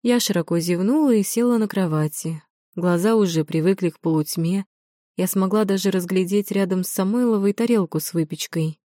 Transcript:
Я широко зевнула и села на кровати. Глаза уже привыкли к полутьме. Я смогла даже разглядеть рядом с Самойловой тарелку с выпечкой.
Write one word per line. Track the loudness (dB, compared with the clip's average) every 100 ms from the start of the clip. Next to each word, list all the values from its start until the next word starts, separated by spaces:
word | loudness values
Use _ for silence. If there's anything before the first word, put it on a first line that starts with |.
| 2
Я | 2
широко | 2 -2 0 -2
зевнула | 0 0 2 2 4 2
и |
села | 2 0 2 2
на | 0
кровати. | -2 0 0 -2 -4 -8 -10 _ _ _ -4
Глаза | 0 2 2 2
уже | 2 0
привыкли | -2 0 0 0 -2
к | -2
полутьме. | -2 0 -2 -4 -2 -2 -6 _ _ _ _ -4
Я | -2
смогла | 0 0 0
даже | 2 0 0
разглядеть | -2 0 -2 0 0 0
рядом | -2 0 -2
с | -2
Самойловой | -2 0 2 2 2 0
тарелку | 0 2 2 0 -4
с | -4
выпечкой. | -4 -4 -6 -6 -4 -4 -6